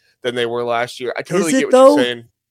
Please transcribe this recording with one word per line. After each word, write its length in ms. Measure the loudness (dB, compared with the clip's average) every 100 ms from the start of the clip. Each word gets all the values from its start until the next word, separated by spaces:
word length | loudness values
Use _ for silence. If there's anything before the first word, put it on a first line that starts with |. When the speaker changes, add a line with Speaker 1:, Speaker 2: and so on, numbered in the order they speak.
| _ _
Speaker 1:
than 120 | -6 -4
they 100 | -4
were 180 | -4
last 360 | -4 -4 -4 -8
year. 120 | -8 -8
I 60 |
totally 260 | -4 -2 0
Speaker 2:
Is 20 |
it, 40 | 0
Speaker 1:
get 80 | 2
what 60 |
Speaker 2:
though? 240 | 6 6 4
Speaker 1:
you're 80 |
saying. 200 | 0 -4 -14 _ _